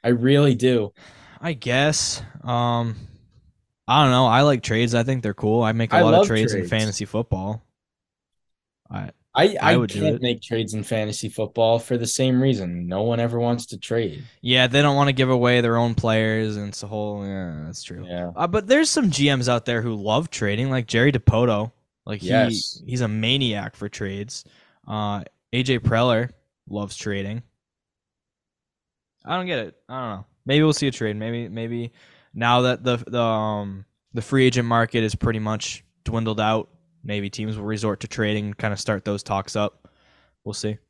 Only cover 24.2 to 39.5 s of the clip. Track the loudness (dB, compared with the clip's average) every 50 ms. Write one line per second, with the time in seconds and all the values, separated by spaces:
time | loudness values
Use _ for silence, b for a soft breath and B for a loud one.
24.2 | -10 -12 -12 -16 -16 b b b b b b b b -8 -6 -4 -4 -4 -4 -6
25.2 | -8 -12 _ _ _ _ -2 -2 0 2 0 0 2 2 2 4 4 4 2 2
26.2 | 0 -4 -8 _ _ _ _ _ _ -12 -8 -8 -8 -8 -10 -10 -8 -6 -6 -6
27.2 | -6 -8 -10 -10 -12 _ _ _ _ _ _ _ _ _ _ _ _ _ _ _
28.2 | _ _ _ _ _ _ _ _ _ _ _ _ _ _ _ _ _ _ _ _
29.2 | _ -6 -6 -6 -4 -4 -4 -4 -6 -8 _ _ _ _ -12 -10 -8 -8 -8 -10
30.2 | -12 _ _ _ _ 0 2 4 4 4 2 2 0 -4 -2 -2 -4 -4 -4 -4
31.2 | -6 -6 -6 -6 -8 -8 -8 -10 -8 -6 -6 -6 -8 -8 b b b b b b
32.2 | b b b -2 2 4 4 4 4 2 0 0 0 -2 -2 -2 -4 -4 -2 0
33.2 | 0 0 0 0 -2 -2 -4 -4 -6 -8 -10 -12 -16 _ _ _ _ _ _ -10
34.2 | -6 0 4 6 6 6 4 4 0 2 2 2 2 2 0 0 0 0 -2 -2
35.2 | -2 -2 -2 -2 -2 -4 -4 -4 -6 -8 -10 -12 _ _ _ _ _ -4 -4 -2
36.2 | -2 -2 -2 0 2 2 2 0 -2 _ _ _ _ _ _ _ -10 -6 -6 -4
37.2 | -4 -6 -8 -8 -8 -6 -6 -6 -6 -6 -6 -2 -2 -2 -4 -4 -8 -10 -4 -2
38.2 | -2 0 0 -2 -4 -6 -8 _ -4 -4 -4 -4 -4 -4 -4 -4 -4 -6 -6 -6
39.2 | -4 -4 -4 -4 -4 -4